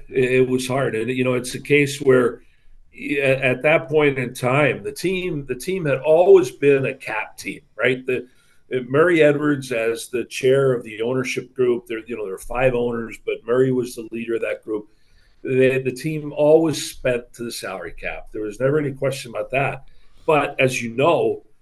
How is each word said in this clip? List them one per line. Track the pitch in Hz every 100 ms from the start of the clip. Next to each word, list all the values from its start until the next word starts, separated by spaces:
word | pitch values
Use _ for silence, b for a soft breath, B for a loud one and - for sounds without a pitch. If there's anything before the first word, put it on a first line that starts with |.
| -
It, | 135 127
it | 131 127
was | 127 127
hard. | 135 123 110
And, | 113
you | 127
know, | 127
it's | 123 120
a | 120
case | - 147 139 -
where | 139 127 120 - b b b - -
y-, | - - 143
at, | 135 135
at | 135 127
that | 151 160 156
point | 151 147 131
in | 117
time, | - 123 135 143 101
the | 104
team, | - 175 185 180 151 135
the | 123
team | - 185 151
had | 131
always | 151 160 180 190 180
been | - 143 139 127
a |
cap | - - 110 - -
team, | - - - -
right? | 123 127 127
The, | 123 - b b b b 131 120
Murray | 139 175 165
Edwards | 147 143 147 139 131
as | 117 113 113 -
the | 120 110
chair | - 131 135 135
of | 120
the | 113 107
ownership | 117 131 123 - -
group, | - 123 117 -
there, | 113 113
you | 110
know, |
there | 101
were | 95
five | - 117 131
owners, | 120 120 117 110 104 -
but | 104 113
Murray | 127 131
was | 127 120 120
the | 110
leader | 113 113 113
of |
that | 110 107
group. | - 107 - _ _ _ _ _
The, | - 131 131 131
the | 131
team | 127 156 156 147 147
always | 151 160 165 - -
spent | - 131 120 -
to | -
the | 120
salary | - 101 92 87
cap. | - 92 80 -
There | 110
was | 107 98
never | 135 151
any | 143
question | - 139 131 123
about | 107 107
that. | 131 131 - - - - - -
But | 151 139 -
as | 131 127
you | 117 113
know, | 160 147 110 - - _